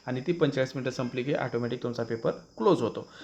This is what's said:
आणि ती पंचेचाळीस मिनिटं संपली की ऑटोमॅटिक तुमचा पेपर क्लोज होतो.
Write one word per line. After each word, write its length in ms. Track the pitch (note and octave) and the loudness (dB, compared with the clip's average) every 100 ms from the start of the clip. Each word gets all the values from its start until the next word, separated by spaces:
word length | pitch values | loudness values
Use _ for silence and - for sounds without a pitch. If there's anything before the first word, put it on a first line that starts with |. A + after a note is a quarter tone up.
| - | -6
आणि 140 | B2+ D3 | -2 -2
ती 60 | |
पंचेचाळीस 400 | E3+ D3 C3 C3 | 2 2 4 0
मिनिटं 160 | C#3 B2+ | -2 -4
संपली 320 | B2 B2 B2+ | -2 -2 -2
की 120 | C3 | 0
ऑटोमॅटिक 480 | D#3 C3 A#2+ A#2+ B2+ | 0 0 0 -2 -2
तुमचा 200 | B2+ A#2 | -2 -2
पेपर 280 | A#2 A2+ D#3+ | -2 -2 -2
क्लोज 500 | - - - G#3+ D3 | -2 -8 0 4 4
होतो. 280 | A2 G2+ - - | 2 -2 -10 -14